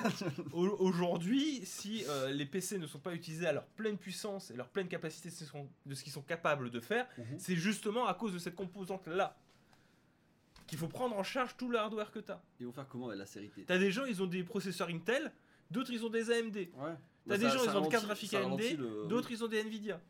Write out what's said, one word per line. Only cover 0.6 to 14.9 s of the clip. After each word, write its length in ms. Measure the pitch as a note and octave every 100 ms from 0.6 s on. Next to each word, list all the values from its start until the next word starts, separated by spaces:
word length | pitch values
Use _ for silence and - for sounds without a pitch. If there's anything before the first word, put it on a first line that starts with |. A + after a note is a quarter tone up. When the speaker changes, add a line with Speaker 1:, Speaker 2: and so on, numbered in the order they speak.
| F#3+ G3+
Speaker 2:
aujourd'hui, 800 | F#3 F3 F3 F3+ F3 C4+ D4+ C4
si, 400 | F3+ - G3+ A3 D3
euh, 240 | C#3 C3
les 120 | C#3+ C#3+
P 140 | F#3
C 180 | F3+ G3
ne 80 | D3+
sont 100 | D3
pas 160 | F#3
utilisés 320 | E3+ E3 D#3+ E3
à 60 |
leur 120 | C#3+
pleine 320 | - - A3 G#3
puissance 540 | F#3+ F3 G#3+ G3 -
et 60 | A#2+
leur 100 | B2
pleine 220 | G3 F3
capacité 400 | E3+ E3 - F3
de 60 |
ce 40 | -
qu'ils 80 | D3+
sont, 220 | D3 C#3 - C#3
de 80 |
ce 80 | C3+
qu'ils 100 | D3
sont 100 | C#3+
capables 500 | C#3 E3+ E3 C#3 B2
de 80 | A#2+
faire, 260 | - A3+ B3 -
Speaker 1:
Mhm. 80 | A#2 D#3
Speaker 2:
c'est 160 | F3+
justement 540 | F3 G3 G#3 G#3+ A3+ A3+
à 60 |
cause 180 | - A3+
de 80 | F3+
cette 160 | F3 F3
composante-là 800 | F#3 G3+ F#3 F#3 D#3+ D#3+ - - _ _ _ - _ _ _ _ _ _ _ - -
qu'il 120 | D3
faut 100 | E3
prendre 280 | - B3 G3+
en 60 |
charge 340 | F#3+ C4 B3 -
tout 140 | B3+
le 80 | A#3
hardware 320 | G#3+ G#3+ G#3
que 80 | A3
t'as. 220 | G3+ F3 - -
Speaker 1:
Ils 80 | B2
vont 60 |
faire 160 | C#3 C3
comment 180 | A#2+ B2
avec 140 | G2
la 60 | G2
série 240 | G2+ G#2
T ? 120 | - -
Speaker 2:
T'as 120 | F#3
des 140 | G3
gens, 120 | G3
ils 160 | C4+ F#3
ont 60 | F#3
des 160 | F3+
processeurs 460 | F3 G3 F#3+ F3
Intel, 420 | E3+